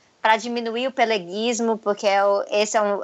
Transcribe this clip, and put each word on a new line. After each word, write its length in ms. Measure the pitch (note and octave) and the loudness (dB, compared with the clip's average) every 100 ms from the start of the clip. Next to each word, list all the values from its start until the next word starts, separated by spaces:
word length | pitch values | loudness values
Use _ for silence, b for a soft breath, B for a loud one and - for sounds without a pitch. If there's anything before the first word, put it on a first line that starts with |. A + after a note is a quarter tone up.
| b _ | b _
para 160 | A3 A3 | 2 2
diminuir 500 | A#3 A#3+ A3+ A3+ C4 | 0 -6 -4 -4 -4
o 40 | |
peleguismo, 840 | - A#3 A3 E3+ G3 A#3 A3 A#3 A3 | 0 0 0 -4 -4 -2 0 0 -2
porque 300 | G#3 G3+ G#3 | -2 -2 2
é 180 | G3 G3+ | 2 4
o, 180 | G3+ - | 2 0
esse 260 | G#3 G#3 A3+ | 0 0 0
é 60 | |
um, 220 | G#3 G3+ | 0 -2